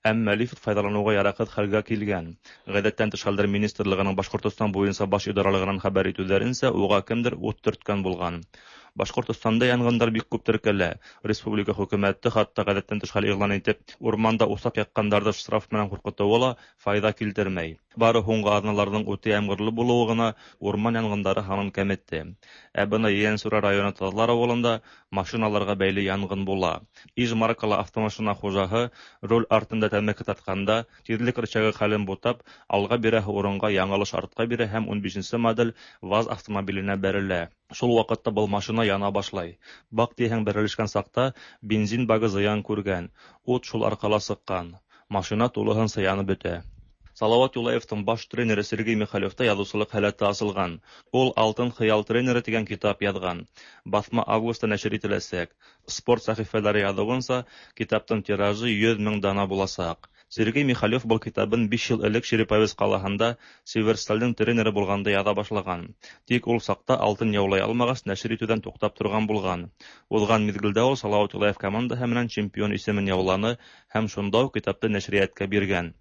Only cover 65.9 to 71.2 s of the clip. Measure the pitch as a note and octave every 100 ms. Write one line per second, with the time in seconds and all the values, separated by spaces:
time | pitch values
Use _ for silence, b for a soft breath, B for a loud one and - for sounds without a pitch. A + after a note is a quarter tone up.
65.9 | - B B - A#2+ A#2 A#2 - G2 -
66.9 | C3 G#2 G2+ A2+ G#2 G2 G2 G2+ A#2+ A#2+
67.9 | C3 - G2 A#2 A#2 A2 A2 G#2 - G#2
68.9 | - - G#2+ G#2+ G#2+ F#2 F2 E2+ _ B
69.9 | B B G#2+ G#2 A2+ G#2 G2+ G#2 G#2 B2
70.9 | C3+ G#2 G#2